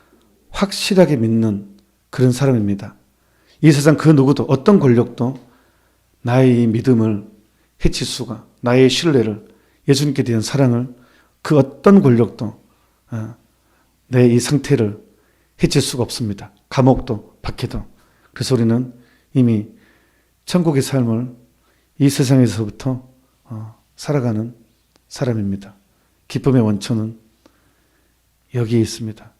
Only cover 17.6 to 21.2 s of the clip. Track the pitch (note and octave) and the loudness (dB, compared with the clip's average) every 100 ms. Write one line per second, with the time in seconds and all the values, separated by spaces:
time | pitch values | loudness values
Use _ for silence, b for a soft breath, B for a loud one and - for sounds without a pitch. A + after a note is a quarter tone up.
17.6 | A#2+ - - _ _ _ _ - - B2 | -8 -10 -14 _ _ _ _ -8 -2 0
18.6 | A2+ A#2 B2+ b b b b C#3 A#2+ G#2+ | 2 0 -4 b b b b 0 2 0
19.6 | G#2 b b b b b b b - F3+ | -4 b b b b b b b -4 -2
20.6 | E3 C3+ B2+ C3+ A#2 A2+ | 0 -2 -2 -2 -2 -2